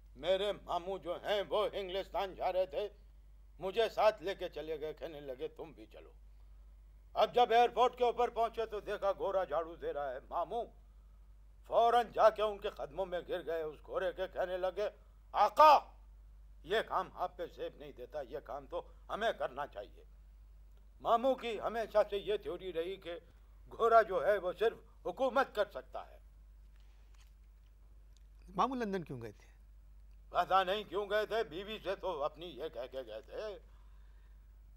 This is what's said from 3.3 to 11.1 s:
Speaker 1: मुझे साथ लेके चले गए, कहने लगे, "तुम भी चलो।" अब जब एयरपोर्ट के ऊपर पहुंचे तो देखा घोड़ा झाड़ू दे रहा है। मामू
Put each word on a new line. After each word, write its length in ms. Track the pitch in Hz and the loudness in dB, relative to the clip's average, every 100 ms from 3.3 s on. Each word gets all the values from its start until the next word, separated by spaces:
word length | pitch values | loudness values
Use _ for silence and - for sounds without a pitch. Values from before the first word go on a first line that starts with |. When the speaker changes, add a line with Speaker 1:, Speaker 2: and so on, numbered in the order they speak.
| - - - | -20 -20 -8
Speaker 1:
मुझे 280 | 180 196 220 | -6 0 0
साथ 240 | 156 208 214 | 4 4 4
लेके 260 | 160 180 180 | -6 -6 -8
चले 300 | 147 156 156 | -8 -8 -6
गए, 140 | 151 | -8
कहने 280 | 147 143 151 | -8 -10 -10
लगे, 280 | 143 123 151 | -12 -8 -8
"तुम 240 | - 156 | -8 -16
भी 140 | 123 110 | -14 -20
चलो।" 260 | - 78 - - - - - - - - - - - | -20 -20 -20 -20 -20 -20 -20 -20 -20 -20 -20 -10 2
अब 160 | 208 | 2
जब 200 | 220 240 | 6 6
एयरपोर्ट 420 | 226 240 240 247 | 8 6 6 2
के 100 | - | 4
ऊपर 260 | 240 226 240 | 0 2 0
पहुंचे 360 | 202 226 226 220 | 2 -2 -2 -6
तो 140 | 214 | -6
देखा 320 | 156 202 196 | -6 -2 -2
घोड़ा 320 | 185 165 196 | 0 0 -2
झाड़ू 320 | 180 143 165 170 | 0 -2 -4 -8
दे 160 | 143 | -8
रहा 180 | 151 143 | -6 -6
है। 100 | 131 | -8
मामू 520 | - 151 160 226 214 - - - - | -8 -6 -4 -4 -8 -12 -20 -20 -20